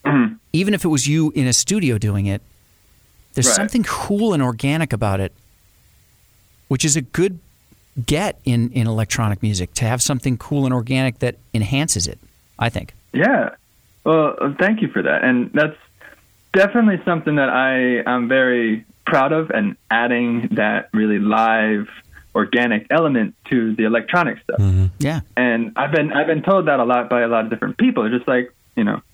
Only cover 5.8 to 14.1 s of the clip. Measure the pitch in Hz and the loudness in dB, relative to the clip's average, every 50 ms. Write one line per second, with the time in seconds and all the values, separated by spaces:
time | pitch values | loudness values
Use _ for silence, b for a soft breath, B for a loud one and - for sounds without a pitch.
5.8 | _ _ _ _ _ _ _ _ _ _ _ _ _ _ _ _ _ _ 135 127 | _ _ _ _ _ _ _ _ _ _ _ _ _ _ _ _ _ _ -2 -2
6.8 | - 156 143 165 131 - - 160 180 196 185 165 _ _ _ _ _ _ _ _ | 0 0 0 0 -2 -4 -2 0 0 0 -2 -6 _ _ _ _ _ _ _ _
7.8 | _ _ _ 135 117 - 143 156 202 196 - - - 131 120 120 117 120 - 131 | _ _ _ -8 -2 -2 0 0 0 -2 -4 -4 -2 0 0 0 0 0 0 -2
8.8 | 113 113 110 110 110 - - - 117 104 104 - - 107 104 92 90 - - - | 0 0 0 0 -2 -2 -2 -2 0 -2 -2 -2 -2 -2 -2 -2 -4 -6 -4 -4
9.8 | 123 110 120 123 - - 143 123 - 139 123 110 - - 147 143 135 127 127 123 | -2 -2 0 -2 -2 -2 -2 -2 -2 -2 -4 -4 -4 -4 -2 0 0 0 0 -2
10.8 | 113 120 131 131 131 131 117 - - 123 - _ _ _ - 110 107 - 135 135 | -2 -2 -2 0 0 -2 -2 -2 -4 -4 -4 _ _ _ -2 -2 -2 0 0 -2
11.8 | 151 170 - 98 - - - - _ _ _ _ _ _ _ - 113 117 113 - | -2 -2 -2 -4 -4 -6 -8 -14 _ _ _ _ _ _ _ -4 -4 -4 -4 -6
12.8 | - - - - _ _ - 131 170 247 269 - 113 - - _ _ _ _ _ | -10 -10 -18 -20 _ _ -2 0 2 2 2 0 0 -4 -8 _ _ _ _ _
13.8 | _ _ _ _ _ 156 | _ _ _ _ _ 2